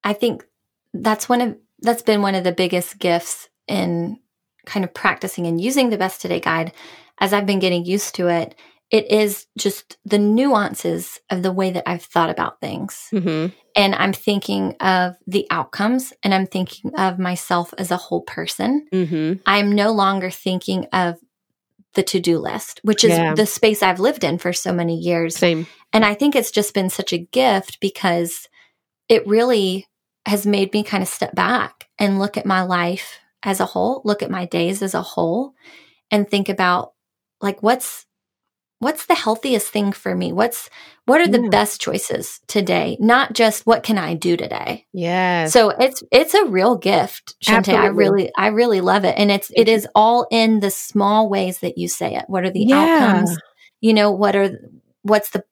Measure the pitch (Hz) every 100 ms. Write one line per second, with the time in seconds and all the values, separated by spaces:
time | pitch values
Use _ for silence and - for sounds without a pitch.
0 | 208 208 240 - - _ _ _ _ -
1 | 220 214 - 247 247 - _ _ 226 233
2 | - 214 202 190 180 175 185 180 175 -
3 | 180 170 170 - - _ - 196 180 170
4 | 170 233 _ _ _ _ - 208 185 -
5 | 202 - 190 - 170 165 208 277 254 208
6 | 190 - 180 175 170 165 165 - - -
7 | _ - 196 202 202 196 185 175 175 196
8 | - - 175 170 - - - _ _ 220
9 | 208 208 214 196 - - 202 190 - -
10 | 202 208 208 220 277 220 202 - 175 170
11 | 175 - _ 185 185 185 190 180 - 175
12 | - - 165 165 - - - - 196 -
13 | - 214 175 156 165 - _ - 196 196
14 | 196 190 - 202 - 202 190 - 190 185
15 | 180 180 - 196 202 170 - - 208 254
16 | 254 _ 196 190 190 190 185 - - -
17 | 190 180 185 180 - 175 175 - 185 180
18 | - 170 - - 165 - 202 285 302 185
19 | 175 165 156 190 - 202 202 208 208 220
20 | 196 196 185 - - 185 - 190 - 190
21 | 175 170 _ _ _ _ _ _ _ -
22 | 190 190 180 165 - 214 - - 208 208
23 | - 170 165 156 214 - 220 208 190 185
24 | 220 269 165 170 180 175 185 175 170 165
25 | 170 170 165 165 180 160 165 - _ 220
26 | 214 208 294 285 226 - 208 - 185 -
27 | 180 175 175 254 262 196 190 - 196 -
28 | 190 175 170 - - _ _ _ _ _
29 | _ 226 - 214 247 233 190 190 - _
30 | _ _ - 202 202 202 196 214 208 196
31 | 185 - - 180 185 240 - _ - -
32 | 208 196 202 208 202 185 180 180 175 190
33 | - - _ _ - 196 185 185 196 269
34 | 214 208 - 185 180 175 170 196 196 180
35 | 185 - 170 190 269 _ - - _ _
36 | _ 208 202 202 196 190 185 180 - _
37 | _ _ _ _ 202 196 208 254 - -
38 | _ _ _ _ _ _ _ _ 240 311
39 | - 339 - 226 277 233 - 208 202 202
40 | 190 180 175 170 240 - - - - _
41 | - 285 339 226 233 208 208 - - -
42 | - - - - - 214 185 175 170 -
43 | 220 240 269 220 226 214 - 226 - 214
44 | 160 165 175 170 - - - - _ 185
45 | 170 180 185 175 160 240 214 - 262 262
46 | - 247 320 403 349 185 233 220 185 190
47 | - - - - - 226 202 220 202 -
48 | 196 196 175 - 202 214 240 196 180 196
49 | 190 - 208 202 - - 214 220 208 214
50 | 220 240 240 226 226 220 202 - - 208
51 | 196 214 220 196 185 180 180 - 175 -
52 | 175 - - 190 180 185 214 277 320 320
53 | 247 185 180 170 - _ _ _ 220 214
54 | 208 190 208 196 196 - - - _ _
55 | 202 214 208 196 -